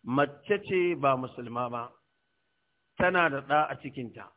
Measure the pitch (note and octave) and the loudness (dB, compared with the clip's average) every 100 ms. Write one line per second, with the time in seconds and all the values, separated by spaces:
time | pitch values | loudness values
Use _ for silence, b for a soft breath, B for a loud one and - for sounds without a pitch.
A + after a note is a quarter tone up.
0 | - C3 C#3+ - - G3+ G3+ F#3 F3 D#3+ | 0 2 2 -2 -2 -2 0 0 2 2
1 | C#3 C3 B2+ - A#2+ A#2+ B2 A#2+ A#2+ _ | 2 2 -2 -10 -8 -4 -4 -6 -10 _
2 | _ _ _ _ _ _ _ _ _ _ | _ _ _ _ _ _ _ _ _ _
3 | F3+ F3+ E3 C#3 C3+ D3+ D3+ C3+ C#3+ C#3 | 2 4 2 0 0 2 2 -4 -10 -10
4 | A#2+ G2+ G2 | -10 -12 -20